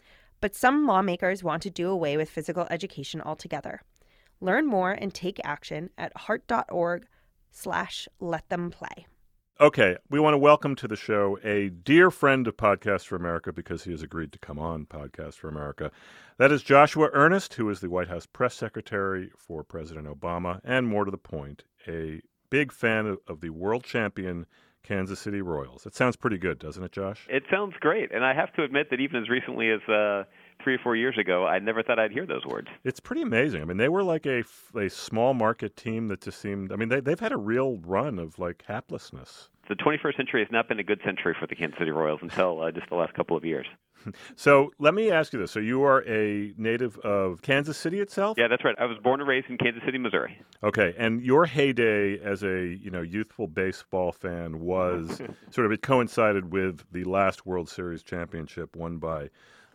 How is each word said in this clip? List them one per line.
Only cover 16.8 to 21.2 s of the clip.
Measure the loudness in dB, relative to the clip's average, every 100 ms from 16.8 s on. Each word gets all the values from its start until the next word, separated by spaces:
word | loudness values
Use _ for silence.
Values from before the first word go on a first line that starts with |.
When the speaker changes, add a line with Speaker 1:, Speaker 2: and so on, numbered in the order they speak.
| 8 6 2
Speaker 2:
Earnest, | 6 6 4 -2 -4
who | -2
is | -2
the | -2
White | -2 -2
House | -6 -8
press | -2 -2
secretary | -2 -8 -8 -6 -2 -2 -2 -6 _
for | -14 -12
President | -10 -10 -10 -12 -12
Obama, | -8 -6 -4 -4 -6
and | -2 0 2
more | 0 0
to |
the |
point, | -4